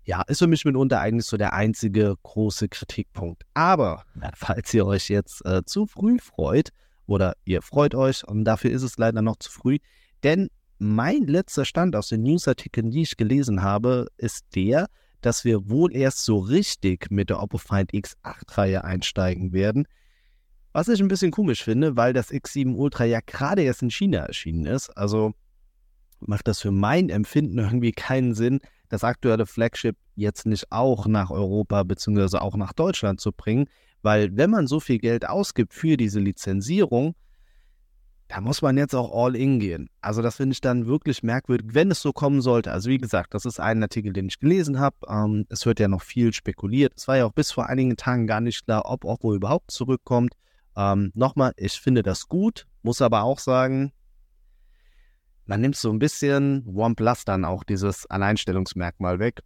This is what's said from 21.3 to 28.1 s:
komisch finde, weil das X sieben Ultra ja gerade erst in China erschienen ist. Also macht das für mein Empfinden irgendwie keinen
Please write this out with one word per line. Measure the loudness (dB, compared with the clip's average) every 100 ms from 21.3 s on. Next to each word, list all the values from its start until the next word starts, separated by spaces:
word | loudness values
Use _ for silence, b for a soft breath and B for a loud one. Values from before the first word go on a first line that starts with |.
komisch | 2 0 0
finde, | 0 2 2 4
weil | 2
das | 2 -2
X | -6 -6
sieben | -2 -2
Ultra | 0 -2 0
ja | 0 0
gerade | -4 -6 -2 2
erst | 2 0
in | -2
China | 0 0 0
erschienen | -2 -8 -6 -4
ist. | -2 -4 -6 -6
Also | -2 0 0 -4 _ _ _ _ _ _ _ -16
macht | -6 -4 -2
das | -2
für | 0
mein | 0 2 2 2
Empfinden | 0 0 0 0 0
irgendwie | 0 0 0
keinen | -2 -2